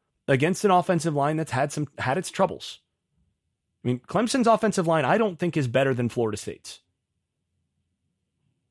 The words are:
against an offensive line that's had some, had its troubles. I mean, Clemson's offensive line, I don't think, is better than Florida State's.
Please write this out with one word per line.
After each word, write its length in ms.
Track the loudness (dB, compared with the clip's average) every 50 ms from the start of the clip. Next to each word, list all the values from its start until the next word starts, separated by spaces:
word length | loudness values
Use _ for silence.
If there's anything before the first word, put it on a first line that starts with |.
| _ _ _ _ _ 0
against 360 | 2 2 2 0 0 0 2
an 60 | 4
offensive 440 | 4 4 4 2 0 0 0 0 0
line 220 | 0 0 0 0 -2
that's 140 | -4 -4
had 200 | -2 -2 -2 -2
some, 160 | -2 -4 -6 -6 -6 -4
had 220 | -2 -2 -2 -2
its 100 | -4 -6
troubles. 500 | -2 0 0 0 0 -6 -12 -16 -16 -18 _ _ _ _ _ _ _ _ _ _ _ _ _ _ _ _ _ _ _ _ -4
I 40 | -4
mean, 140 | -4 -4 -6 -4
Clemson's 400 | -2 -2 0 0 0 2 4 4
offensive 380 | 4 4 2 0 0 0 0
line, 180 | 2 2 2 2
I 140 | 2 2 2
don't 220 | 2 0 -2 -2
think, 180 | -4 -2 0 0
is 100 | -2 0
better 280 | 2 2 2 2 2
than 140 | 0 -2 -2
Florida 280 | 0 0 -2 -2 -2 -6
State's. 420 | -10 -12 -14 -14 _ -20 -20 -20 _ _ _ _ _ _ _ _ _ _ _ _ _ _ _ _ _ _ _ _ _ _ _ _ _ _ _ _ _ _ _ _ _ _ _ _ _ _